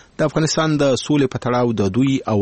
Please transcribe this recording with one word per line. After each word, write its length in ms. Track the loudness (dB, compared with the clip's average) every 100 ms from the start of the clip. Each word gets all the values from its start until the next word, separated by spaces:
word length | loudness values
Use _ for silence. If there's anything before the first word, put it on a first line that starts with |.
| -14 -4
د 120 | -2
افغانستان 480 | 0 0 0 0 2
د 180 | 2 0
سولې 260 | 0 0 0
په 80 | -2 -4
تړاو 300 | 0 0 0
د 100 | 0 0
دوی 160 | 0 0 0
او 40 | 0